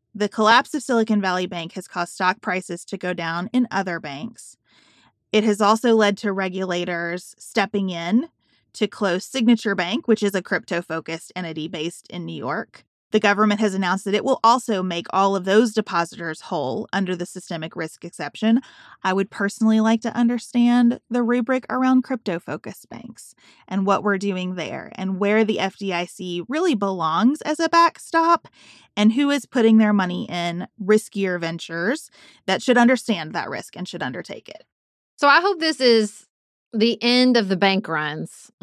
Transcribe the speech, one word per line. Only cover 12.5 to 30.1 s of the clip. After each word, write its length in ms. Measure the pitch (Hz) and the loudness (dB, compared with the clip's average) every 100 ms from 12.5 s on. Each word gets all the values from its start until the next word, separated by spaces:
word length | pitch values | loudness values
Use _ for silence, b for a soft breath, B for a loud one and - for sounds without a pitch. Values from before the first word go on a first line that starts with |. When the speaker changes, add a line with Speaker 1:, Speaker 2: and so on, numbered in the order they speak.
| - - - _ _ _ | -8 -8 -16 _ _ _
Speaker 1:
The 80 | 220 | 0
government 400 | 208 202 214 208 | 2 4 2 2
has 120 | 214 | 0
announced 300 | 190 185 190 208 | 0 -2 -2 -2
that 80 | |
it 120 | 190 - | -2 0
will 140 | 262 | 2
also 400 | 226 247 - 202 | 4 4 2 -4
make 240 | 185 175 - | -4 -6 -4
all 240 | 185 196 196 | 0 2 2
of 100 | 185 | 2
those 280 | 208 240 | 4 4
depositors 680 | 214 202 185 170 - 170 156 | 2 -2 -2 -4 -6 -10 -10
whole 480 | - 170 131 127 226 | -6 -4 -4 -4 -4
under 240 | 190 185 180 | -4 -2 -4
the 100 | 175 | -8
systemic 480 | 185 - 165 160 | -12 -10 -8 -8
risk 300 | - 160 - | -10 -10 -12
exception. 560 | 170 - 147 - 220 233 - B B B | -16 -12 -12 -2 2 2 0 B B B
I 120 | 190 | -2
would 180 | 190 196 | -2 -2
personally 480 | - 202 - 220 220 | -4 -6 0 2 4
like 220 | 220 226 | 4 2
to 140 | 233 - | -2 0
understand 840 | 233 240 - 240 240 240 240 240 - | 0 0 -2 2 4 6 4 2 -4
the 140 | 247 | -2
rubric 420 | 233 247 233 262 - | 0 0 0 -2 -2
around 340 | 254 262 262 | 0 2 2
crypto-focused 840 | 247 247 - 170 - 143 - 190 - | 2 -4 -4 -6 -6 -10 -10 -16 -18
banks 440 | 240 233 220 - _ b b b | -18 -18 -20 -20 _ b b b
and 200 | 190 190 | -2 0
what 180 | 196 | 0
we're 140 | 208 196 | 0 -2
doing 380 | 202 185 180 185 | -2 -4 -6 -6
there 360 | 151 135 - - | -8 -8 -12 -8
and 240 | 185 185 | -6 -2
where 260 | 202 214 214 | 2 2 2
the 140 | - | 0
F 180 | 190 - | -2 -4
D 160 | 196 | -6
I 120 | 175 175 | -4 -6
C 380 | - 185 175 170 | -8 -8 -8 -6
really 260 | 294 370 233 | -2 0 0
belongs 640 | 202 190 160 165 226 302 | -2 -2 -2 2 2 2
as 200 | - 302 | -2 -2
a 80 | 330 | 0
backstop 800 | 339 320 - - 330 330 339 - b b b b - | 4 2 0 -4 0 2 2 -2 b b b b 2
and 160 | 214 | 2
who 160 | 226 285 | 4 2
is 160 | 285 - | 0 -2
putting 320 | 254 226 220 | 2 6 6
their 160 | 214 | 6
money 340 | 208 180 | 2 0